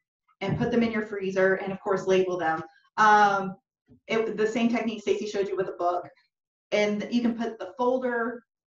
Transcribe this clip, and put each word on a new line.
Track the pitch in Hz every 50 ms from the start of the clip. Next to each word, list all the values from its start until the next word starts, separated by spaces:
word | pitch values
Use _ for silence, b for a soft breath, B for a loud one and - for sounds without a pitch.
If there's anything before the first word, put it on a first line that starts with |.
| _ _ _ _ _ _ _ _
and | 196 196 - -
put | 240 240
them | 240 233 233
in | 220
your | 220 214 214
freezer, | - 208 196 190 190 190 190 190 190 190
and | 190 196 190
of | 196 -
course | - 208 190 185 - 190
label | 190 185 185 180 180 170
them. | 165 156 156 170 170 b b b b b _ -
Um, | 214 214 214 208 208 202 196 196 190 190 185 - _ _ _ _ _ _ - - _ -
it, | 226 226 226 - 190 190
the | 220 214
same | - 247 233 233
technique | 240 226 226 226 208 -
Stacy | - 202 185 - 208 -
showed | - 202 190 -
you | 190
with | 185 190
the | - -
book. | - 175 175 180 - - - b b b b _ _ _ _ _ _ _ _
And | - 208 208 208 208 208 - -
you | 247 240
can | 233 226 - -
put | 233 226 - -
the | - - - -
folder, | 247 247 262 247 240 247 240 233 233 247 240 240 - _ _ _ _ _ _